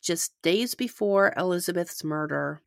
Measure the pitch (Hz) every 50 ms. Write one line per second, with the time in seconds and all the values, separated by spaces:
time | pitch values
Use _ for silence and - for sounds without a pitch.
0 | - - 170 160 - - - _ - 165 180 214 240 233 - - 254 240 - -
1 | 214 202 196 196 196 - - - 180 185 175 175 175 - 175 175 170 - - -
2 | - 156 151 156 151 151 147 143 143 143 151 151 _